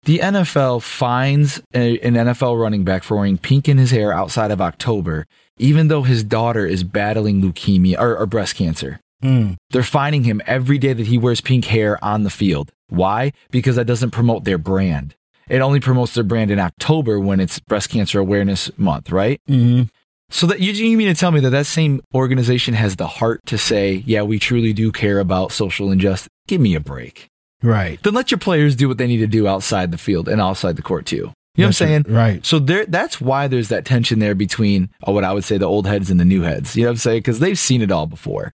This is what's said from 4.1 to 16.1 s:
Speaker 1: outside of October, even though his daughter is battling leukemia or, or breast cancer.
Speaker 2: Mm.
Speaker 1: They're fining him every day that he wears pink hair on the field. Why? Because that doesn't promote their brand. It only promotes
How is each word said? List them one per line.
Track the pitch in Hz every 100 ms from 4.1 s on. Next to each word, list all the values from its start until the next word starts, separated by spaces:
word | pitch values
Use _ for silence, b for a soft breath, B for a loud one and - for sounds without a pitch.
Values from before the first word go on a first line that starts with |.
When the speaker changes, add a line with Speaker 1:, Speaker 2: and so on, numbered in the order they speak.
Speaker 1:
outside | 85 95 120 107
of | 101
October, | 87 - - 107 82 78 78 b b _
even | 135 151 156
though | 151
his | 131 120
daughter | 107 113 117 113 92
is | 92
battling | 92 104 104 110 104 98
leukemia | 95 82 - 95 92 90
or, | 117 98
or | 104
breast | 110 92
cancer. | - 87 76 67 - _ _
Speaker 2:
Mm. | 131 127 107 87 _
Speaker 1:
They're | 123
fining | 117 151 143 147
him | 117 107 -
every | 127 127 143
day | 135
that | 117 110
he | 120
wears | 123 117
pink | - 127 -
hair | 113 107 104
on | 104 107
the | 101
field. | - 101 76 71 _ _
Why? | 87 95 107 139 b b
Because | 127 131 123
that | 117
doesn't | 117 120
promote | 117 117 110
their | 101 92
brand. | 82 95 95 71 69 _ _ b b
It | 127
only | 135 143
promotes | 131 127 120